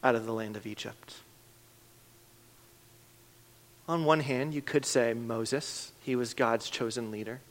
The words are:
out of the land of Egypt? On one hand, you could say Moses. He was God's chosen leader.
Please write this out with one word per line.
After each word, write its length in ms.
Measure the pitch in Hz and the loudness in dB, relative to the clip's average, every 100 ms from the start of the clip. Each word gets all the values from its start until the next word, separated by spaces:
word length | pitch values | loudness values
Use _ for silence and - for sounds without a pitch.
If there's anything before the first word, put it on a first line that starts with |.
out 120 | 131 117 | 4 2
of 100 | 110 | 0
the 80 | |
land 240 | 113 110 107 | -6 -6 -8
of 100 | 107 | -10
Egypt? 480 | 104 117 110 - - - - - - - - - - - - - - - - - - - - - - - - - - - - - | -10 -10 -12 -18 -20 -20 -20 -20 -20 -20 -20 -20 -20 -20 -20 -20 -20 -20 -20 -20 -20 -20 -20 -20 -20 -20 -20 -20 -20 -20 -18 -4
On 160 | 165 | 0
one 180 | 156 156 | 6 6
hand, 340 | 143 127 143 147 | 6 0 0 -2
you 80 | |
could 200 | - 147 | 2 0
say 300 | 131 135 117 | 4 4 4
Moses. 800 | 117 117 113 113 135 - - - - | 2 -2 -2 -2 -2 -4 -10 -12 -12
He 140 | - 127 | -2 -2
was 180 | 120 | -2
God's 380 | - 120 117 - | 2 2 2 -2
chosen 400 | - 117 113 113 | -4 -4 -4 -6
leader. 280 | 107 107 127 - | -8 -8 -10 -14